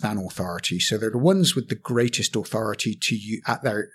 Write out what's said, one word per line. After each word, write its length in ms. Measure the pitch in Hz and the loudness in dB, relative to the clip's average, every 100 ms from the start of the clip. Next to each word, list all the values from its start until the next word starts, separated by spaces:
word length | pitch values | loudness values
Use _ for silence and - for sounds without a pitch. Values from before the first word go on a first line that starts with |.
than 160 | 104 104 | -2 -2
authority. 640 | 95 - 90 87 - 90 | -4 -4 -4 -4 -4 -2
So 160 | - 110 | 0 0
they're 140 | 110 | 0
the 80 | 123 | 2
ones 360 | 156 190 170 | 4 6 4
with 140 | 135 - | 2 -2
the 60 | |
greatest 600 | 135 - 120 120 120 107 | -6 0 2 2 2 -2
authority 640 | 107 - 110 110 104 113 101 | -2 -2 -2 -2 -2 -2 -2
to 120 | - | -2
u-, 280 | 110 104 110 - | -2 -4 -6 -2
at 160 | 117 | -2
their, 280 | 135 104 - | 0 -2 -4